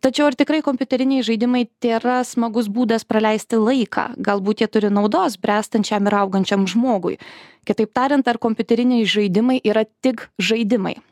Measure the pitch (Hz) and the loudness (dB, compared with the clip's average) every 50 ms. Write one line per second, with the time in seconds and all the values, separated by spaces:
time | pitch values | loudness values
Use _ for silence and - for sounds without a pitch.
0 | - 262 247 - 294 294 254 - 285 - 294 311 294 - 262 247 269 - 262 247 | 0 -2 0 2 0 0 2 0 0 0 0 0 0 -2 -2 -2 -2 -2 -2 0
1 | 262 269 269 262 240 220 226 214 233 247 247 247 240 233 _ _ - 240 226 226 | 0 0 0 0 0 0 0 0 0 0 0 0 -2 -4 _ _ -2 -2 -2 0
2 | 233 247 247 254 247 - - 247 233 226 208 233 233 208 196 233 254 214 226 226 | 0 0 0 0 -2 -2 -2 -2 -2 -2 -2 -2 -2 -2 -2 -2 0 0 0 -2
3 | - _ - 214 214 214 214 214 - _ - 226 214 220 262 269 220 - - - | -2 _ 0 2 2 2 0 0 -2 _ 0 0 2 2 2 0 0 -2 -2 -4
4 | - - 240 - 196 214 202 202 190 202 214 - 226 214 - 220 208 208 202 202 | -4 -4 -6 -6 -2 -2 -2 0 0 -2 0 0 -2 0 0 0 0 2 2 2
5 | 202 214 214 349 370 311 214 - - - 208 208 214 - - 226 208 - 214 208 | 2 2 2 2 0 0 -2 -4 -2 0 0 0 -2 -2 -2 -2 0 0 0 0
6 | 202 208 208 202 202 196 190 196 190 - 202 196 196 190 180 233 240 262 233 190 | 0 2 2 2 0 0 0 -2 0 0 0 0 0 0 0 0 0 0 0 -2
7 | 180 180 - - - - - - - - - _ _ - 202 - 220 214 _ 254 | -2 -6 -8 -8 -14 -20 -20 -20 -20 -20 -20 _ _ -6 -2 -2 -2 -2 _ -2
8 | 254 269 285 277 262 247 233 226 - 233 226 - 233 - 233 226 247 254 254 233 | 0 2 2 2 2 0 -2 0 -2 -4 -2 -2 0 0 0 2 2 2 2 2
9 | 220 196 - 208 208 202 175 208 226 254 262 254 _ 214 208 220 220 220 _ _ | 2 0 0 0 0 2 2 2 2 2 0 0 _ 0 2 2 0 -2 _ _
10 | - 262 247 220 - - _ - 185 180 220 226 233 196 247 226 185 170 - - | -2 -2 -2 -2 -10 -18 _ -6 -2 -2 0 0 0 0 0 0 0 -4 -6 -10
11 | _ _ | _ _